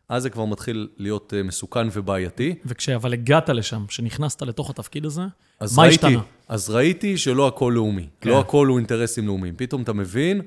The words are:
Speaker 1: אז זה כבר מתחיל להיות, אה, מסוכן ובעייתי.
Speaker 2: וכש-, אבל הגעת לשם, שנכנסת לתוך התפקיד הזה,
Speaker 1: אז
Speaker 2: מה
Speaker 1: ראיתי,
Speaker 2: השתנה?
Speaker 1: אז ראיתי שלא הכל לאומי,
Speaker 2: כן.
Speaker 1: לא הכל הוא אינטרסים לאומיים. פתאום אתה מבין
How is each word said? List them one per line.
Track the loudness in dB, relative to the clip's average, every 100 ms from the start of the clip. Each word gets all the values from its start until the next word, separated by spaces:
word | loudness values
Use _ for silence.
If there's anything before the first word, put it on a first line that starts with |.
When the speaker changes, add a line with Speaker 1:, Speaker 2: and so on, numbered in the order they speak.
| -6
Speaker 1:
אז | -4
זה | -4
כבר | -4 -4
מתחיל | -4 -6 -6 -8 -8
להיות, | -6 -6 -4 -4
אה, |
מסוכן | -4 -6 -6 -4 -2
ובעייתי. | -4 -4 -4 -4 -4 -4 -4 -8
Speaker 2:
וכש-, | -6 -4
אבל | -2 -4
הגעת | -2 2 2 2
לשם, | 0 -2 -6 -8
שנכנסת | -6 -6 -4 -6 -6
לתוך | -8 -8 -8
התפקיד | -10 -12 -8 -6
הזה, | -6 -8 -10 _ -8
Speaker 1:
אז | 0 8
Speaker 2:
מה |
Speaker 1:
ראיתי, | 8 8 6
Speaker 2:
השתנה? | 4 0 _ -8
Speaker 1:
אז | -6 0
ראיתי | 2 2 2 -2 0
שלא | 0 2 2
הכל | 2 0 2
לאומי, | 0 -2 -6 -6
Speaker 2:
כן. | 2
Speaker 1:
לא | 2
הכל | 4 4 4
הוא | 4
אינטרסים | 0 -2 -2 -2 -2
לאומיים. | -2 -4 -6
פתאום | -6 -4
אתה | -4
מבין | -4 -2 0 0 -2